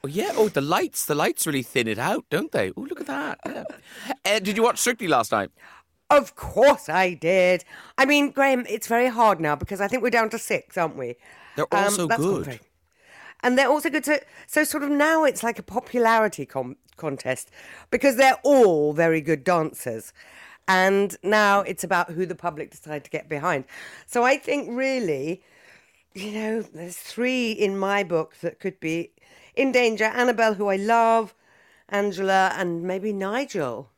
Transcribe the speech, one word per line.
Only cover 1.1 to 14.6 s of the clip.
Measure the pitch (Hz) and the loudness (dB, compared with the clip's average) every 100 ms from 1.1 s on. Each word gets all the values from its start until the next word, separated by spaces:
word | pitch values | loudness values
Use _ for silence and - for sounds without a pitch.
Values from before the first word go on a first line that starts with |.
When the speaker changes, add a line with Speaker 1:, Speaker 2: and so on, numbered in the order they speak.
| 147 | 0
Speaker 1:
lights | 180 - 165 | 0 -2 -4
really | 139 | -4
thin | 123 131 113 | -2 -2 -2
it | 104 | -2
out, | 143 240 - | -2 -4 -4
don't | 156 311 | -4 -2
they? | - 143 - | -2 -2 -6
Oh, | |
look | 285 359 | -12 -10
at | 294 | -8
that. | 277 294 - - | -8 -8 -10 -12
Yeah. | 285 - - - - | -12 -14 -16 -20 -18
<laughs> | 226 - 190 | -12 -6 -2
Uh, | 208 | 0
did | 190 208 | 0 2
you | |
watch | 233 - | 2 2
Strictly | 240 240 185 | -2 -2 0
last | 131 110 | 0 2
night? | 107 95 _ - - _ _ _ | -2 -2 _ -20 -20 _ _ _
Speaker 2:
Of | 294 285 - | 2 2 -12
course | - - 277 294 - | -6 6 6 6 0
I | 170 185 170 | 0 0 0
did. | 160 185 180 180 - - - - | 2 4 4 2 -2 -20 -10 0
I | 269 | 4
mean, | 294 285 | 4 2
Graham, | - 277 262 240 | 2 2 2 -2
it's | 214 - | -8 -2
very | 233 254 | 2 2
hard | 226 226 175 | 4 4 4
now | 156 147 | 0 -2
because | - 196 | -4 -6
I | 202 | -2
think | 254 | 0
we're | 233 | 0
down | 233 220 | 0 0
to | 226 | -4
six, | - 180 - - | -4 -4 -4 -4
aren't | 165 135 | -4 -4
we? | 123 120 - - - - | -10 -12 -20 -20 -12 -6
Speaker 1:
They're | 147 | -2
all | 196 202 | 2 2
Speaker 2:
Um, | |
Speaker 1:
so | 208 165 | 0 -2
Speaker 2:
that's | - | 0
gone | 170 175 | 0 -2
Speaker 1:
good. | 143 | -6
Speaker 2:
very, | 117 _ _ _ _ _ - - - | -12 _ _ _ _ _ -20 -20 -4
and | 247 254 | 0 2
they're | 254 | 2
also | 302 311 | 2 0
good. | 302 302 | -4 -2
So, | 294 - - - | -2 -4 -20 -4
so | - | 0